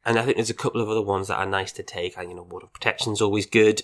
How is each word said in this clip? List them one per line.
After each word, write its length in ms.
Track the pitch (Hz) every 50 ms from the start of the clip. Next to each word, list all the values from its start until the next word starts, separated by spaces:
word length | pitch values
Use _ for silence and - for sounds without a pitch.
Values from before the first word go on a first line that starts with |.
| _
And 140 | 117 117 113
I 60 | 113
think 120 | 135 - -
there's 120 | 113 110
a 40 | 113
couple 260 | - - 127 - 120
of 80 | 110 107
other 140 | 110 110
ones 260 | 104 101 98 95 98 95
that 80 | 98
are 80 | - 95
nice 260 | 98 98 95 95 -
to 100 | - -
take. 340 | - - - 90 87 92 -
And, 140 | 90 90 87
you 40 | 90
know, 80 | 87
Ward 200 | 87 87 87 90 87
of 80 | -
Protection's 480 | _ - - 117 - - - 117 104 -
always 240 | 110 101 101 107 101
good. 380 | - - 117 107 107 107 -